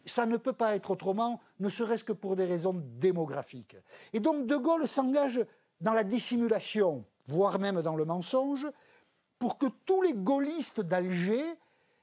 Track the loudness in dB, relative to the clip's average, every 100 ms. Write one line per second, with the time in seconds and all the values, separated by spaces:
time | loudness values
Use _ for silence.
0 | -6 -2 0 0 0 0 2 0 -2 -4
1 | -2 0 -2 -4 _ -6 -4 -2 -2 -2
2 | -2 -6 -2 0 0 0 0 -2 -6 0
3 | 2 2 -2 -4 -8 -12 -18 -20 -20 -20
4 | -6 0 2 2 0 2 2 2 2 0
5 | 2 2 2 0 -2 _ _ -4 0 2
6 | 2 0 0 0 2 0 0 2 2 0
7 | -6 _ -4 2 2 2 0 0 0 0
8 | -2 -2 -2 0 0 -2 -6 -12 _ _
9 | _ _ _ -6 -4 0 -2 -2 0 2
10 | 2 2 0 2 0 -4 -6 -4 -2 0
11 | 0 0 0 0 -2 -8 _ _ _ _